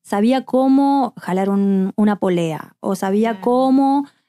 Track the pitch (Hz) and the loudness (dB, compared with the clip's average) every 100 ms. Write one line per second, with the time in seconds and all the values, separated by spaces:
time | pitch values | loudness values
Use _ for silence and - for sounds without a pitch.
0 | - 202 226 262 254 254 269 269 277 277 | -6 0 2 0 0 0 2 4 4 2
1 | 240 - - 185 196 196 196 196 190 - | -2 -6 -6 -2 0 0 0 0 -2 0
2 | 208 202 190 175 165 151 - _ - 185 | 0 0 -2 -2 -2 -6 -12 _ -6 -4
3 | 196 202 226 202 240 247 269 269 269 285 | -2 0 0 -2 0 2 2 2 2 0
4 | 285 _ | -4 _